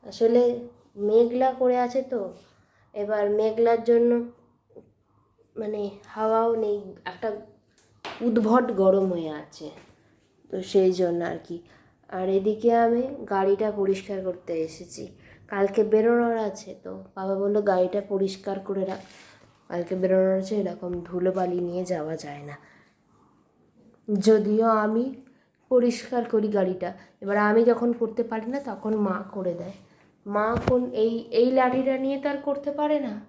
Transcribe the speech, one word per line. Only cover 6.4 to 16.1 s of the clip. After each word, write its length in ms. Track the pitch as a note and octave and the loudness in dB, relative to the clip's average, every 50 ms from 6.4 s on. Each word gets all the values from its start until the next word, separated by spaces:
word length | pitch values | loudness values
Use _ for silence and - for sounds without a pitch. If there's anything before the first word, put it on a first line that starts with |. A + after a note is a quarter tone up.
| A3+ A3+ A#3 A3+ G#3+ | 2 2 2 0 0
নেই, 140 | G#3 G#3 G#3 G3 F#3+ F#3 - - - | 0 -2 -4 -4 -12 -18 -12 -12 -12
একটা 180 | F3+ - - A3 G#3 - - - - _ _ _ _ _ _ _ _ _ _ - - - A3+ | -10 -6 -6 -6 -6 -6 -12 -18 -20 _ _ _ _ _ _ _ _ _ _ -16 -12 -4 -2
উদ্ভট 400 | B3 A3 A#3 G#3+ G#3+ A3+ B3+ B3 A#3+ A3+ F#3+ F#3+ | 2 2 2 4 6 4 4 4 2 0 4 4
গরম 240 | F#3+ F#3+ G3 F#3+ F#3+ F3+ | 6 6 6 4 2 0
হয়ে 160 | E3+ E3 D#3+ D3+ D3+ D3 | -2 -4 -6 -8 -10 -12
আছে, 240 | - - - D#3+ D3+ - - - _ - _ _ _ _ _ _ _ _ _ _ _ | -16 -18 -16 -16 -16 -16 -18 -20 _ -20 _ _ _ _ _ _ _ _ _ _ _
তো 60 | - F#3+ F#3 F#3 - | -8 -8 -8 2 2
সেই 180 | G3+ F#3+ F#3+ F#3 F3 | 4 4 4 4 2
জন্য 200 | F#3 F3 E3+ F3 E3+ F3 E3+ | 0 0 0 -2 -4 -4 -6
আর 60 | E3 - | -8 -10
কি। 100 | - F3 E3+ - - - - _ _ _ _ _ _ | -12 -12 -12 -12 -18 -20 -20 _ _ _ _ _ _
আর 160 | - F#3 F#3 F#3 F#3+ G3 | -8 -6 -2 0 0 2
এদিকে 320 | F#3+ G#3+ G#3+ G#3+ G#3+ A#3 A#3 A#3 A#3 | 2 0 -2 2 2 4 4 6 4
আমি 180 | A#3 A#3 A#3+ B3+ C4 C#4 - A3 G3+ G3+ | 4 4 2 0 -2 -6 -10 -8 -4 -2
গাড়িটা 360 | G3 F#3+ G3 G3+ G3+ A3 G#3+ G3+ G3+ | 0 2 2 2 2 0 -2 -2 0
পরিষ্কার 380 | G3 F#3+ G3 F#3+ - - G3+ F#3+ F#3+ | 0 0 0 -2 -2 -8 -8 -6 -6
করতে 260 | F#3+ F3 F3+ _ - F3 E3 D#3+ | -6 -8 -8 _ -8 -4 -4 -4
এসেছি, 360 | D#3+ D#3+ - F3+ E3+ - - - - - _ - - - - - - - | -6 -6 -14 -16 -16 -14 -14 -14 -14 -16 _ -20 -20 -20 -20 -16 -8 -2
কালকে 280 | G3+ G3 G3 G3 - G#3+ G3+ G#3+ | 0 0 0 2 2 2 4 4
বেরোনোর 440 | A3 A3 A#3 | 4 4 4